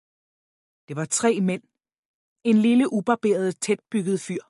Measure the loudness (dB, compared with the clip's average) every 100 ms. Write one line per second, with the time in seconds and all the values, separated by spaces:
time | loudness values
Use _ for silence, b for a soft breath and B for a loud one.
0 | _ _ _ _ _ _ _ _ -12 -8
1 | -4 0 0 2 -2 -4 -10 _ _ _
2 | _ _ _ _ 2 4 4 4 2 0
3 | -2 0 0 0 -2 -4 -4 -4 _ -4
4 | -2 -4 -4 -10